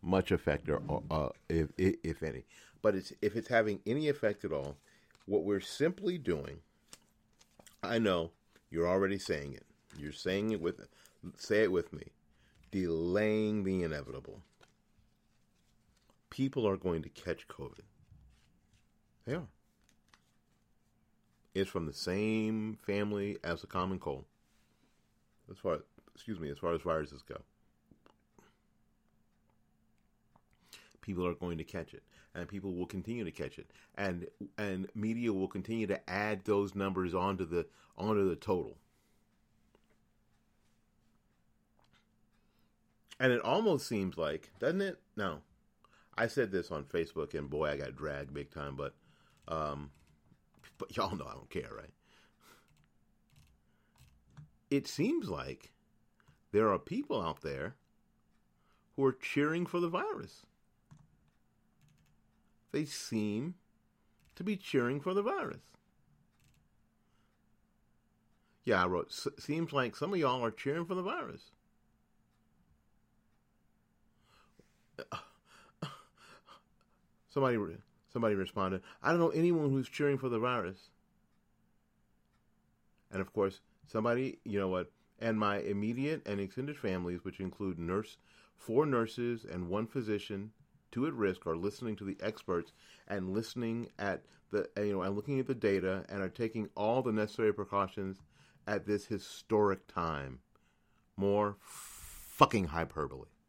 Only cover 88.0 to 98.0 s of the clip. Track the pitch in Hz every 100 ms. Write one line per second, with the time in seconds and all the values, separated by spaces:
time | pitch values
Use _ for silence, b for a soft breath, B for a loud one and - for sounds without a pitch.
88 | 110 - b b b b - 117 151 127
89 | 113 - 120 117 - 90 87 98 113 139
90 | 107 104 - 98 107 - _ _ _ 117
91 | 143 135 101 92 - 82 95 - 120 104
92 | 98 - 104 110 - 87 82 B B B
93 | B 101 92 98 110 - 117 113 120 -
94 | 101 92 - b _ 104 - - 104 98
95 | 90 101 104 139 127 127 104 98 92 95
96 | - 101 95 - 113 113 104 - 107 123
97 | 123 107 107 - 110 101 98 101 95 -